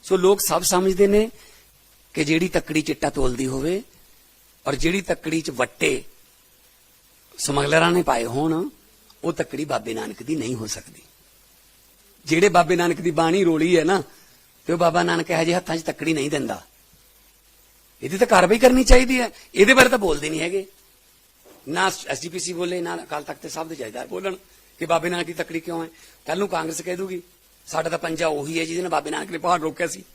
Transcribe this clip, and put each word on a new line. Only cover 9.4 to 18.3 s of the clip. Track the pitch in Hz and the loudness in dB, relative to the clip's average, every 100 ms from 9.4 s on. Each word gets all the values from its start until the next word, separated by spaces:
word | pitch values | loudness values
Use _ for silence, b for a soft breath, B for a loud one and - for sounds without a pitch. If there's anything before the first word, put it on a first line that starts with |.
| 156 - | -6 -6
ਬਾਬੇ | 147 123 113 | -4 -4 -4
ਨਾਨਕ | 113 110 101 | -8 -8 -10
ਦੀ | 120 156 | -6 -4
ਨਹੀਂ | 117 | -4
ਹੋ | 120 107 | -6 -8
ਸਕਦੀ। | - - - _ _ _ _ _ _ _ _ _ _ _ _ - | -10 -12 -20 _ _ _ _ _ _ _ _ _ _ _ _ -2
ਜਿਹੜੇ | 160 202 | 2 4
ਬਾਬੇ | 175 165 175 | 4 4 2
ਨਾਨਕ | 175 147 | 2 0
ਦੀ | 165 | -2
ਬਾਣੀ | 160 165 185 | 0 2 2
ਰੋਲੀ | 175 156 165 170 | 2 2 4 4
ਹੈ | |
ਨਾ, | 156 190 - b b b b _ - | 4 0 -2 b b b b _ -4
ਤੇ | |
ਉਹ | 170 | 2
ਬਾਬਾ | 170 170 | 2 2
ਨਾਨਕ | 175 170 165 | 0 -2 0
ਇਹੋ | 165 | 0
ਜਿਹੇ | 165 175 | 0 0
ਹੱਥਾਂ | 180 165 | -2 -6
'ਚ | |
ਤੱਕੜੀ | 160 - 151 | -6 -6 -2
ਨਹੀਂ | 156 143 | -2 -2
ਦਿੰਦਾ। | 147 117 - - _ _ _ _ _ _ _ _ _ _ _ _ _ | -4 -4 -8 -12 _ _ _ _ _ _ _ _ _ _ _ _ _
ਇਹਦੀ | 135 190 | -10 -2
ਤਾਂ | |
ਕਾਰਵਾਈ | 240 | 4